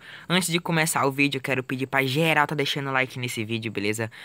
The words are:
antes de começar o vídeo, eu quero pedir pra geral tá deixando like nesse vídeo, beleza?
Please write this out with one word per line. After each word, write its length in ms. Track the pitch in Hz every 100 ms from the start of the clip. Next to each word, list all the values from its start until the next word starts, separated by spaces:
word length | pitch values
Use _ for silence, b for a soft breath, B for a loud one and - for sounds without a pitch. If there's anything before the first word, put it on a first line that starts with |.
| B B B
antes 240 | 208 170
de 80 | 170
começar 460 | 170 165 160 131 135
o 60 |
vídeo, 260 | 135 143 139
eu 40 |
quero 220 | 135 127
pedir 220 | 127 127 131
pra 180 | 139
geral 440 | 135 139 160 151 147
tá 80 | 151
deixando 360 | 143 147 139
like 280 | 131 131 127
nesse 260 | 123 120 110
vídeo, 260 | 113 113
beleza? 380 | 101 101 107 110 B